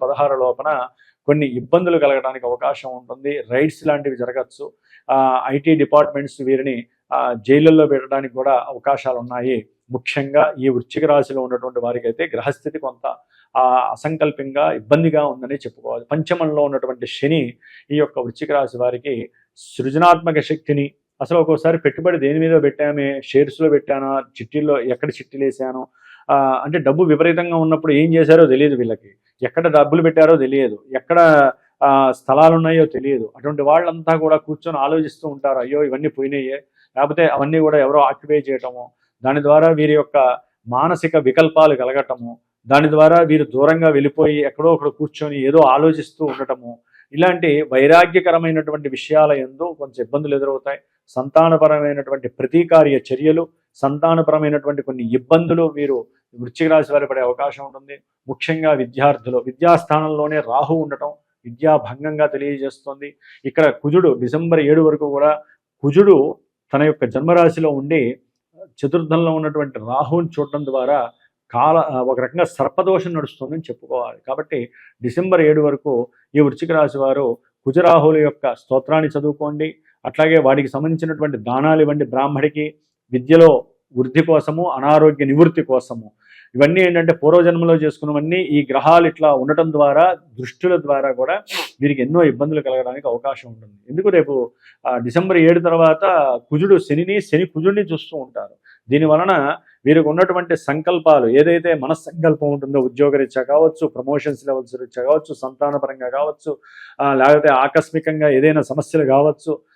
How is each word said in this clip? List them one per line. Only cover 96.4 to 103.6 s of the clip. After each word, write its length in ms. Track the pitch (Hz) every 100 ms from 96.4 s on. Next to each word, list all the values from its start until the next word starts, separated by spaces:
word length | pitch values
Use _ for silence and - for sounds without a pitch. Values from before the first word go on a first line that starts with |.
| -
కుజుడు 280 | 151 196 175
శనిని, 440 | - 147 180 202
శని 240 | 196 156 185
కుజుడిని 360 | 156 180 202
చూస్తూ 360 | 170 160 - 156
ఉంటారు. 380 | 127 104 101 _ _ _ 110
దీని 160 | 143 156
వలన 500 | 156 190 170 139 170 _ _ 135
వీరికి 240 | 160 151
ఉన్నటువంటి 460 | 165 190 180 170 160
సంకల్పాలు, 720 | - 151 175 175 160 147 117
ఏదైతే 460 | 135 156 170 170
మనస్సంకల్పం 800 | 151 131 160 160 170 160 151 147
ఉంటుందో 280 | 143 135 139
ఉద్యోగరీత్యా 640 | 123 120 143 139 135 131
కావచ్చు, 440 | 127 147